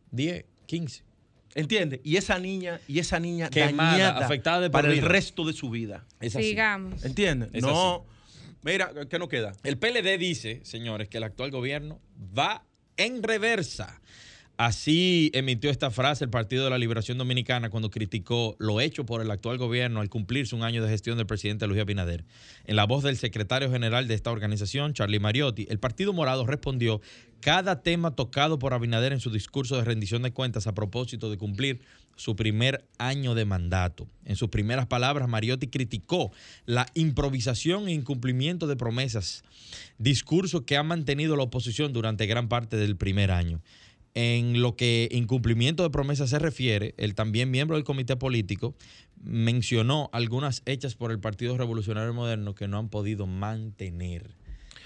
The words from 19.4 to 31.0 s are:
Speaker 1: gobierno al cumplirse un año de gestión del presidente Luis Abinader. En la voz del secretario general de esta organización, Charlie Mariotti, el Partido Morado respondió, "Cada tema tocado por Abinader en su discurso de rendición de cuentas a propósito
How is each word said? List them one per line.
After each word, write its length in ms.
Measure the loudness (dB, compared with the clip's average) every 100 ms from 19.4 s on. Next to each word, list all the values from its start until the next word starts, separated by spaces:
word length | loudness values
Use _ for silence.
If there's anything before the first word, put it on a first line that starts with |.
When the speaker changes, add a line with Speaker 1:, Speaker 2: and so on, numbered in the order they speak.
| -4 -4
Speaker 1:
gobierno 400 | -2 0 0 -2
al 100 | -2
cumplirse 460 | -2 -2 -2 -2 -4
un 80 |
año 180 | -2 0
de 80 | 0
gestión 280 | -2 -2 -2
del 100 | -2
presidente 400 | -2 -4 -2 0
Luis 140 | 0
Abinader. 420 | 0 -2 -2 -4 -8 -20 -20 -14 0
En 120 | 4
la 80 | 4
voz 180 | 4
del 140 | 2 0
secretario 520 | -2 -4 0 0 2
general 380 | 0 2 0 0
de 80 | -2
esta 160 | -2
organización, 640 | -2 -2 -2 -2 -2 -2
Charlie 260 | 0 2 2
Mariotti, 480 | 2 2 0 -2 -4
el 80 | -2
Partido 360 | -2 0 0
Morado 340 | 2 2 2 0
respondió, 540 | -2 -2 0 2 0 -4 -20 -20 -2
"Cada 420 | 2 4 4 0
tema 320 | 0 0 0 -2
tocado 420 | -2 2 2 2
por 160 | 0
Abinader 380 | 0 2 2 2
en 60 | 0
su 100 | -2
discurso 480 | -4 -4 -4 -2 0
de 60 |
rendición 400 | 0 0 0 -2
de 80 | -2
cuentas 340 | -2 -2 -2 -4
a 60 |
propósito 560 | -2 -2 -4